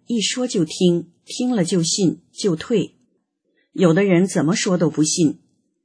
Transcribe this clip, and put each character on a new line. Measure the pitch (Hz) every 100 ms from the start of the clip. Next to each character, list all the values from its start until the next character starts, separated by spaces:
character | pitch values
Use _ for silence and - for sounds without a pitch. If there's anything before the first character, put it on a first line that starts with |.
| -
一 | 233
说 | 185 254 247
就 | 208
听， | 156 - 180 170 170 _
听 | _ - 247
了 | 233
就 | 180 185
信， | 165 - 170 - _
就 | - 208
退。 | 160 - 214 180 _ _ _ _ _ _ _ _
有 | - 180
的 | 165
人 | 202 170 190
怎 | 185
么 | 147 226
说 | 208 180
都 | 160
不 | 151
信， | 156 - 151 - _ _ _ _